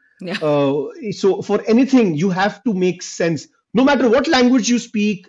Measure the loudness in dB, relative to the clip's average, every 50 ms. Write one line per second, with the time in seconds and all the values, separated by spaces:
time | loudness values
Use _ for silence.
0 | _ _ _ _ -10 -10 -8 -4 -2 0 0 0 0 0 0 -2 -4 -8 -10 -10
1 | -10 -10 -6 -2 0 0 0 0 -2 -4 -4 -2 0 2 2 2 4 4 4 4
2 | 4 2 0 0 -2 -2 0 0 -2 -2 -4 -4 _ -4 -2 0 0 -2 -2 -4
3 | -10 -14 -6 -4 -2 -2 -2 -4 -6 _ _ _ _ _ 0 2 2 4 2 2
4 | 2 2 2 2 2 2 2 2 4 4 4 2 2 0 -2 -2 -4 -6 -4 -2
5 | -2 -2 -2 -4 -8